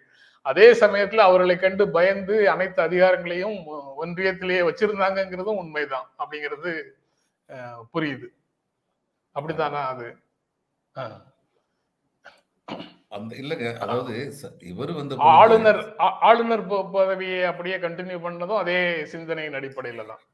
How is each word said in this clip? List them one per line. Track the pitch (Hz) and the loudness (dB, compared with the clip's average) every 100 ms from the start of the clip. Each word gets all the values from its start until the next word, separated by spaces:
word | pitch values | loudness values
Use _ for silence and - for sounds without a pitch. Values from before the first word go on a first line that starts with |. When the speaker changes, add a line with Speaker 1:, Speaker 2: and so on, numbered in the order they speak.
| _ _ _ _ | _ _ _ _
Speaker 1:
அதே | 135 135 226 | -2 6 8
சமயத்துல | 233 214 196 196 220 | 8 4 2 0 6
அவர்களை | 196 185 180 180 | 6 6 4 2
கண்டு | 190 196 190 | 2 2 0
பயந்து | 165 180 196 185 214 202 | 2 2 2 0 2 2
அனைத்து | 160 185 185 | 2 0 0
அதிகாரங்களையும் | 165 180 185 180 175 175 196 208 151 | 0 4 4 4 -2 -6 -6 -8 -12
ஒ-, | 151 139 135 165 | -14 -14 -10 -8
ஒன்றியத்திலேயே | 175 190 185 185 180 | -2 -2 -2 -2 0
வச்சிருந்தாங்கங்கிறதும் | 170 170 214 202 190 196 190 180 190 208 | 0 0 0 0 0 0 -4 -6 -6 -6
உண்மைதான் | 165 151 143 131 - - | -6 -6 -6 -6 -10 -12
அப்படிங்கிறது, | 147 151 147 147 170 165 139 _ _ _ _ _ _ | -10 -8 -8 -8 -8 -8 -12 _ _ _ _ _ _
அ, | 135 123 117 117 | -18 -16 -18 -10
புரியுது. | 165 156 131 - _ _ _ _ _ _ _ _ _ _ 147 | -6 -4 -6 -12 _ _ _ _ _ _ _ _ _ _ -10
அப்படித்தானா | 151 156 151 147 131 | -8 -4 -4 -4 -6
அது? | 127 117 - _ _ _ _ _ _ _ - | -8 -12 -18 _ _ _ _ _ _ _ -14
ஆ. | 123 101 _ _ _ _ _ _ _ _ _ _ - _ _ _ - - - - _ | -14 -14 _ _ _ _ _ _ _ _ _ _ -20 _ _ _ -16 -14 -16 -20 _
Speaker 2:
அந்த, | 104 113 117 | -14 -14 -12
இல்லங்க, | 139 156 117 117 | -10 -6 -6 -6
அதாவது | 107 120 127 113 139 - | -6 -4 -6 -8 -10 -12
ச-, | - - | -18 -18
இவரு | 87 90 143 | -14 -10 -8
வந்த | 160 143 135 | -8 -8 2
Speaker 1:
ஆளுநர், | 143 160 220 226 220 202 | 6 8 8 8 6 2
Speaker 2:
பொழுது | - - | 0 -2
Speaker 1:
ஆ-, | 170 - | -2 4
ஆளுநர் | 185 233 233 226 180 | 4 6 4 -2 -2
ப-, | 196 185 | -4 -2
பதவியை | 190 190 185 185 185 | 0 0 0 -4 -2
அப்படியே | 180 170 175 185 | -2 -4 -6 -6
கண்டினியூ | 170 170 185 180 | -6 -8 -10 -10
பண்ணதும் | 170 175 175 214 | -10 -10 -4 -4
அதே | 175 180 175 165 147 | -2 0 0 -2 -6
சிந்தனையின் | 170 165 160 156 | -10 -10 -8 -8
அடிப்படையில | 139 135 131 127 117 110 | -8 -10 -10 -10 -10 -14
தான். | 110 _ | -18 _